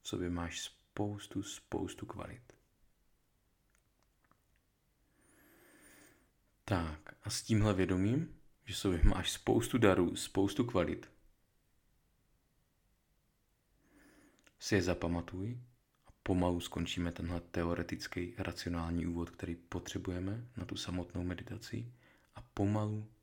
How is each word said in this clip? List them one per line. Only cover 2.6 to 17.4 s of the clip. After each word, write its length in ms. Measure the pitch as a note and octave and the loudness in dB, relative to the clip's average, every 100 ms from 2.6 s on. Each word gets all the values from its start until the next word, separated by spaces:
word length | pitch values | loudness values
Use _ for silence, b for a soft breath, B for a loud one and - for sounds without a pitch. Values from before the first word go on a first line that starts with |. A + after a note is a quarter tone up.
| _ _ _ _ _ _ _ _ _ _ _ _ _ _ _ _ _ _ _ _ _ _ _ _ _ B B B B B B B B B B B B _ _ _ | _ _ _ _ _ _ _ _ _ _ _ _ _ _ _ _ _ _ _ _ _ _ _ _ _ B B B B B B B B B B B B _ _ _
Tak, 500 | - F#2+ E2 D#2 - - | -2 0 0 -6 -14 -12
a 80 | - | -6
s 120 | - | -6
tímhle 320 | - A2 G#2+ | 2 4 6
vědomím, 680 | F#2+ F2+ F#2 G2 C3 E3+ - - _ | 6 4 4 4 2 0 -8 -20 _
že 100 | - | -10
v 40 | G2+ | -2
sobě 240 | G2+ F2 | 0 6
máš 280 | D#2 - - | 8 6 0
spoustu 480 | - - A2 G#2+ B2 | -2 4 4 4 6
darů, 380 | A2 F#2 F2 - | 8 8 4 2
spoustu 480 | - - G2 - | -4 2 2 2
kvalit, 460 | B2 F#2+ F2 F2 - _ _ _ _ _ _ _ _ _ _ _ _ _ _ _ _ _ _ _ _ _ _ _ _ _ _ _ b b b b b b - _ | 0 2 2 -2 -8 _ _ _ _ _ _ _ _ _ _ _ _ _ _ _ _ _ _ _ _ _ _ _ _ _ _ _ b b b b b b -20 _
si 160 | - | 2
je 80 | G2+ | 4
zapamatuj 760 | F2 F2 F2 E2+ E2+ F2+ G2+ A#2+ - _ _ _ _ | 4 2 2 -2 -4 -6 -6 -8 -12 _ _ _ _
a 40 | - | -14
pomalu 380 | - F2+ F2+ F2 | 0 4 4 2
skončíme 520 | - - E2+ - E2+ | -2 -4 -4 -2 -2
tenhle 280 | E2+ E2+ F2 | -2 -4 -4